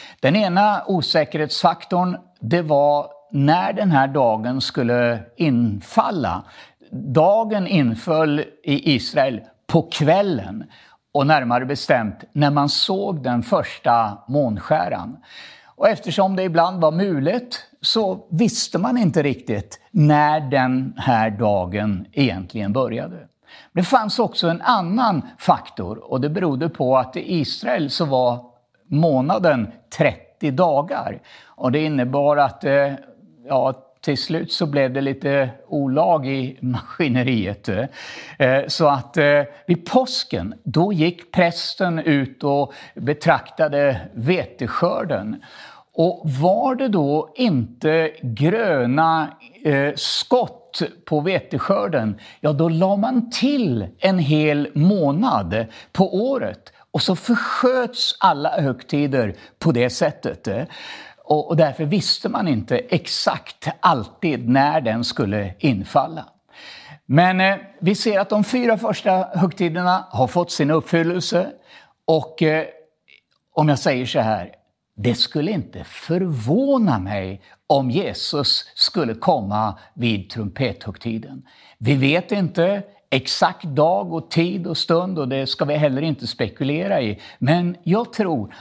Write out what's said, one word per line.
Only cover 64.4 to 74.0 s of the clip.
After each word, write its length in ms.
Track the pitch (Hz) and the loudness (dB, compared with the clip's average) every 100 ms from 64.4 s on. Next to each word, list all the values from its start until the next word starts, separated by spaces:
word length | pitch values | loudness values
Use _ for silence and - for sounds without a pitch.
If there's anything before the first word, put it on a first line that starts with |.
| 117 | 2
när 320 | 131 143 156 | 2 4 2
den 240 | 120 113 | 0 -2
skulle 500 | 117 - 101 104 98 - | -4 -2 -2 -2 -4 -2
infalla. 640 | 156 104 95 147 147 160 - _ _ - - - - - - | -2 0 0 0 0 -4 -14 _ _ -20 -20 -20 -20 -14 2
Men, 340 | 139 180 185 | 4 4 4
eh, 160 | 190 196 - - | 2 0 -6 -6
vi 140 | 170 | -2
ser 260 | 202 226 202 | 0 0 0
att 100 | 196 | 0
de 140 | 214 | 0
fyra 340 | 208 254 240 214 | 0 0 2 0
första 500 | 226 - 208 185 185 | 0 -2 0 0 0
högtiderna 720 | 180 185 - 175 165 180 180 - | 0 0 0 -2 0 0 0 -2
har 160 | 104 131 | -2 0
fått 240 | 175 170 | 0 -2
sin 200 | - 143 | 0 2
uppfyllelse. 800 | 160 - 170 165 180 - 170 - - _ - _ _ | 0 2 0 0 -2 -2 -2 -2 -8 _ -20 _ _
Och, 380 | - 160 - - | 0 0 0 0
eh, 220 | 160 156 151 - _ _ _ _ _ _ _ | 0 0 -2 -10 _ _ _ _ _ _ _
om 140 | - 156 | 0 2
jag 100 | 135 | 2
säger 280 | 175 127 | 0 -2